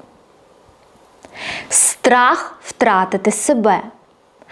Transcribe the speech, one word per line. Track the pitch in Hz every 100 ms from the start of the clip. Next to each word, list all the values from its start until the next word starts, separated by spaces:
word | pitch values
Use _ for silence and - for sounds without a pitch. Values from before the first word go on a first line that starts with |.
| - _ _ _ _ _ _ _ _ _ _ _ - - - - -
Страх | - - - - 247 247 330 - -
втратити | - - 233 190 185 196 202
себе. | 208 - 269 214 180 220 - _ _ _ _ -